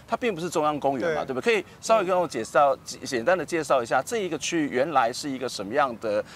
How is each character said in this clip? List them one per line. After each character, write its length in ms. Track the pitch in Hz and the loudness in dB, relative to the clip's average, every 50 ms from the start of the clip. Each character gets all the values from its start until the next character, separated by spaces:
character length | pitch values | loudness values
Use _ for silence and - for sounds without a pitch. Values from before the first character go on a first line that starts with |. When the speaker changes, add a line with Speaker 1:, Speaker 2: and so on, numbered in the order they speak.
| - | -8
Speaker 1:
它 100 | - 226 | -8 -6
并 180 | - 254 233 196 | -2 -2 -2 -2
不 60 | 156 | -2
是 100 | 170 175 | -4 -2
中 140 | - 170 151 | -2 0 0
央 140 | 151 151 143 | 0 0 0
公 180 | - 139 139 127 | 0 0 0 0
园 160 | 175 170 156 | -2 -2 -2
嘛， 60 | 151 | -2
Speaker 2:
对。 60 | 165 | -4
Speaker 1:
对 80 | 156 131 | -4 -4
不 60 | 123 | -2
对？ 140 | - 233 226 | 0 0 0
可 40 | 202 | 0
以 60 | - - - - | -2 -4 -12 -10
稍 180 | - - 226 220 | 0 2 4 4
微 60 | 190 | 4
跟 160 | 175 185 185 | 2 2 2
我 60 | 175 | 0
介 160 | 151 - 127 110 | 0 -2 -6 -6
绍， 320 | - - 160 147 139 135 | 0 4 6 6 6 4
Speaker 2:
嗯。 40 | - - | 2 -4
Speaker 1:
简， 160 | - - - - | -10 -14 -12 -8
简 200 | 127 135 117 113 | -4 -4 0 2
单 140 | 147 185 180 | 2 2 2
的 80 | 147 | 0
介 160 | - 170 160 147 | -2 -2 -4 0
绍 180 | - 151 131 | 2 2 2
一 60 | 117 | 2
下 160 | - 147 131 135 | 2 0 0 0
这 160 | - 240 226 | 0 -2 -4
一 100 | 196 175 | -2 -4
个 80 | 160 | -4
区 300 | 139 - - 170 165 151 | -4 -4 -2 0 0 0
域 20 | 139 | 0
原 220 | - 123 135 165 | 0 0 0 2
来 220 | 156 131 120 120 127 | 2 2 2 2 0
是 180 | - - 147 | -4 -6 -6
一 80 | 131 123 | -6 -6
个 100 | 127 120 | -6 -6
什 160 | - - 98 | -6 -6 -6
么 80 | 98 113 | -2 0
样 240 | 143 147 131 117 104 | 0 0 0 -2 -4
的 220 | - 110 104 107 101 - - | -4 -2 -2 -2 -2 -4 -10